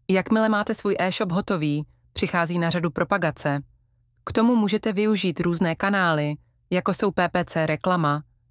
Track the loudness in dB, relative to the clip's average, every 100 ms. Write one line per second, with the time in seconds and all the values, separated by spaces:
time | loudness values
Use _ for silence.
0 | 0 0 2 2 4 2 0 -2 -2 0
1 | 0 0 -2 -2 0 -2 0 -2 -6 _
2 | _ -4 -2 0 0 0 0 0 -2 -2
3 | -2 0 0 -2 -2 -4 -6 _ _ _
4 | _ _ -4 2 4 4 2 0 -2 0
5 | 0 2 0 0 -2 0 0 0 -2 0
6 | 2 0 -2 -4 _ _ _ -2 -2 0
7 | 0 0 0 0 -2 -2 -2 -2 0 0
8 | 0 -2 -6 _ _